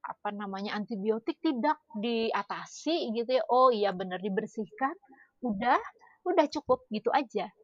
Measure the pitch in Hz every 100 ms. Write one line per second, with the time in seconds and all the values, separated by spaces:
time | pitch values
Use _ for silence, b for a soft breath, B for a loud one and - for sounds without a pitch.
0 | - - 208 202 208 190 202 208 202 214
1 | 208 220 - - 330 254 285 - _ 214
2 | 226 233 226 196 202 180 180 - 285 330
3 | 247 220 233 254 - 247 262 226 202 180
4 | 185 180 202 190 220 - 214 - 269 349
5 | _ b b _ 247 196 240 320 453 -
6 | b b 359 359 302 302 - 254 - 214
7 | 226 285 262 220 214 -